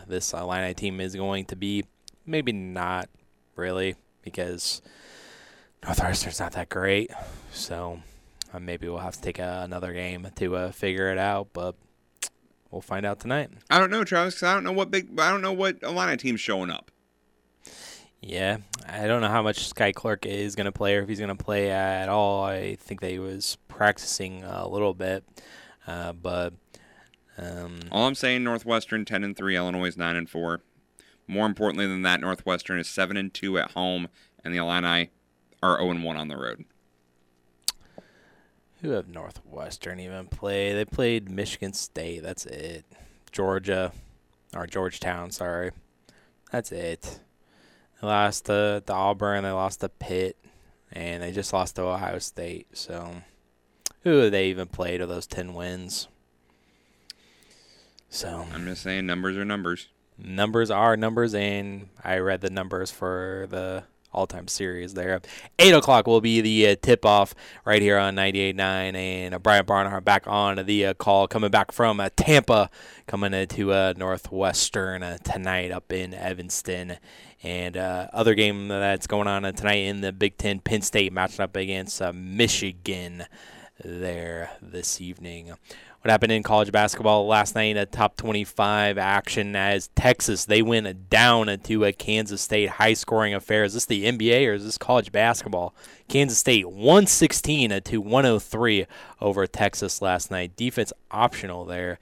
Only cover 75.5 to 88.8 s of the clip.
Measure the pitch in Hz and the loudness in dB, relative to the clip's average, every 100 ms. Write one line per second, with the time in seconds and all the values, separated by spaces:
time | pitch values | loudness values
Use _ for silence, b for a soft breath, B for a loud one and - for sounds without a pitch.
75.5 | 92 90 90 - 92 92 92 92 90 90 | -2 -2 -8 -6 -6 -6 -6 -6 -6 -6
76.5 | - - 92 90 87 B B B _ 90 | -6 -6 -6 -8 -14 B B B _ -8
77.5 | 90 90 90 92 92 92 107 110 107 104 | -6 -6 -4 -4 -4 -4 2 6 6 4
78.5 | 101 101 98 98 95 - 104 101 98 98 | 2 -2 0 0 0 0 0 0 0 -4
79.5 | 101 104 104 98 101 95 95 101 - 104 | -2 2 2 0 -2 -4 0 -2 0 -4
80.5 | 95 - 110 95 107 95 92 92 - 95 | -2 -2 -2 2 2 2 0 -2 -2 -4
81.5 | 98 95 95 95 - 90 90 92 101 117 | -4 -4 -4 -6 -6 -6 -6 -4 2 2
82.5 | - 98 87 92 90 87 87 85 B B | 2 -4 -6 -8 -8 -8 -12 -16 B B
83.5 | B B - - 90 90 85 85 82 82 | B B -16 -12 -8 -6 -6 -8 -8 -10
84.5 | - 95 87 - - 90 90 87 85 85 | -14 -14 -8 -6 -6 -8 -12 -14 -14 -16
85.5 | 82 B B B B 113 107 113 110 104 | -18 B B B B 4 6 6 2 4
86.5 | 107 101 104 107 - 107 107 104 107 104 | 4 6 4 4 4 6 6 6 4 4
87.5 | 113 107 104 101 - 104 - 113 104 101 | 2 2 0 -2 2 0 0 -4 -2 -2
88.5 | - 104 104 | 0 2 4